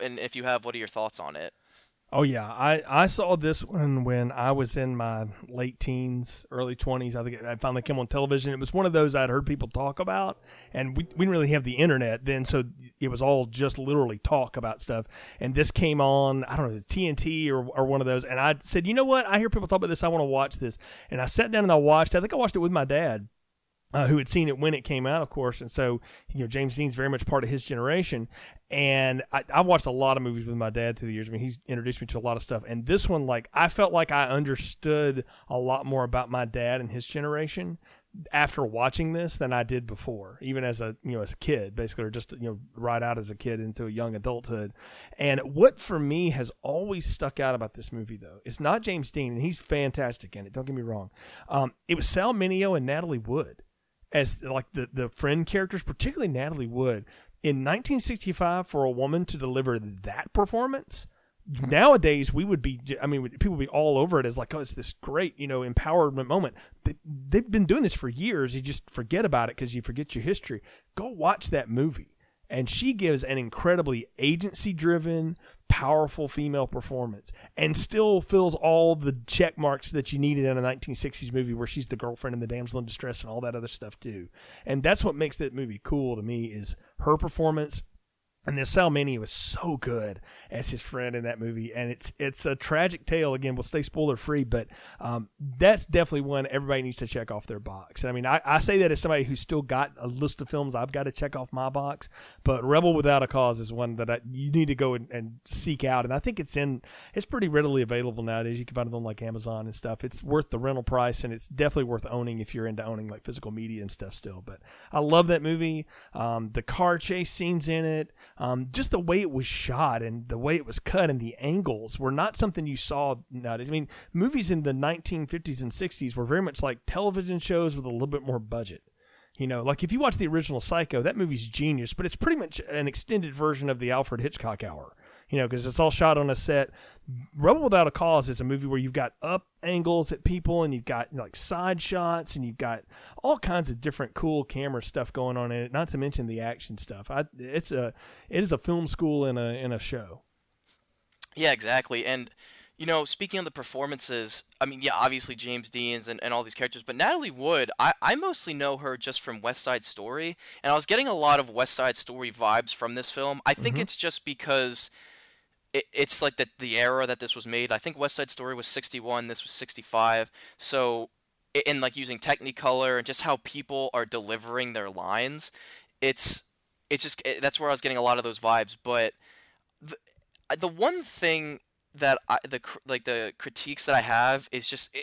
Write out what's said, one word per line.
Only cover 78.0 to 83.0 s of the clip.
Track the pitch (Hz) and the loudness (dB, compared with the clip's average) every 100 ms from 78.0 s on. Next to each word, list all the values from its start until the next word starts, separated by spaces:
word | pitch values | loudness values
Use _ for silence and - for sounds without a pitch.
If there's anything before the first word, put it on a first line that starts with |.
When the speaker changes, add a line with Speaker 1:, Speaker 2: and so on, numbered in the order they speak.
| 214 190 | 4 4
Speaker 2:
fills | - 196 180 | 4 4 4
all | 151 160 165 165 | 4 4 6 6
the | 160 139 127 117 | 4 0 -2 -2
check | - 170 - | 2 2 2
marks | 147 139 - | 0 0 -2
that | 156 135 | -4 -2
you | 139 | 0
needed | 147 143 | 2 2
in | 131 127 | 2 2
a | |
nineteen | 127 131 - | 0 -2 -6
sixties | 127 143 - 120 | -6 -6 -8 -6
movie | 127 123 | -2 -2
where | 117 117 | -4 -4
she's | 147 120 | -6 -6
the | 117 | -6
girlfriend | 120 120 131 | -6 -6 -6
and | 120 | -6
the | 117 | -4
damsel | 120 120 123 | -6 -6 -6
in | |
distress | 113 - | -6 -8